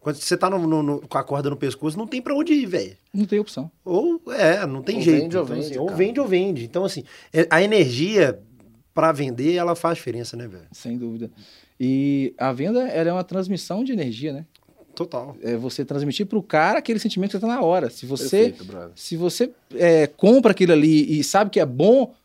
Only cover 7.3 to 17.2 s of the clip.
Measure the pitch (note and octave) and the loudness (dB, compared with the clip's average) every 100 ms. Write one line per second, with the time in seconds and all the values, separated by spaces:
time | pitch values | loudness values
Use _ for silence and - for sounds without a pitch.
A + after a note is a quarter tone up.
7.3 | D#3+ E3 D#3+ G3+ G#3+ D3 A#2+ E3+ G#3+ D3 | 0 4 4 4 4 2 2 0 4 2
8.3 | G#2 - _ _ _ _ - D#3+ D3 C#3 | 0 -12 _ _ _ _ 0 0 0 -4
9.3 | A#2+ C#3+ F3 F3 E3+ E3 E3+ - A#2 A#2 | -4 -2 0 -2 -2 -2 -4 -6 -8 -10
10.3 | A#2 A#2+ F#2 E2 - B2 A#2+ A#2 A2+ A2+ | -12 -14 -16 -20 -16 -10 -8 -8 -10 -12
11.3 | _ G2+ - _ _ B2+ C3+ C#3 C#3 C3+ | _ -20 -20 _ _ -2 0 0 0 -2
12.3 | - C3 B2+ D#3 A#3+ B3+ D#3 E3 F3+ F3+ | -2 -4 -2 -2 -2 -2 -2 -2 -2 -4
13.3 | F3+ F#3 F#3+ - F#3+ C4 A#3 C3+ A2 D3+ | -6 -4 -6 -6 -6 -4 -4 -4 -6 -8
14.3 | C#3 D#3+ _ _ _ _ - E3+ B2+ B2 | -10 -14 _ _ _ _ -12 -8 -8 -10
15.3 | B2+ A2+ A#2 B2 - C#3 C#3+ D3 C3 G3+ | -12 -6 -6 -6 -8 -6 -4 -4 -4 -2
16.3 | A3 - D#3 E3 C4+ - A3 A3 - | -4 -2 0 2 0 -2 -4 -2 -4